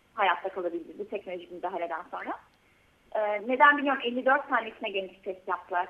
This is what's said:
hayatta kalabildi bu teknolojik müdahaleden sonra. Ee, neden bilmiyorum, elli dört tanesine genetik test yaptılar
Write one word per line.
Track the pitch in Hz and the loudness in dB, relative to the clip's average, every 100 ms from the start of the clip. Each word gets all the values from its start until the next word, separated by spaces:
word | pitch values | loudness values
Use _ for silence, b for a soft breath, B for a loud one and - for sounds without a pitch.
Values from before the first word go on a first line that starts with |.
| _ | _
hayatta | - 190 170 190 | 2 2 2 -2
kalabildi | 196 175 170 160 180 | -4 -4 -4 -8 -12
bu | 202 | -8
teknolojik | 214 185 180 175 | -8 -8 -10 -10
müdahaleden | 175 175 180 170 165 - | -8 -6 -4 -4 -6 -8
sonra. | 185 220 440 - _ b b b _ - 214 | -10 -8 -10 -14 _ b b b _ -6 -2
Ee, | 208 208 226 | 0 0 0
neden | 254 294 285 | 6 8 8
bilmiyorum, | 277 269 240 | 2 0 -2
elli | 247 254 | 0 2
dört | 285 285 | 2 2
tanesine | 240 220 - 220 | -2 -2 -8 -8
genetik | 196 190 - | -6 -8 -10
test | 202 185 196 | -10 -8 -6
yaptılar | 175 - 180 | -6 -4 -4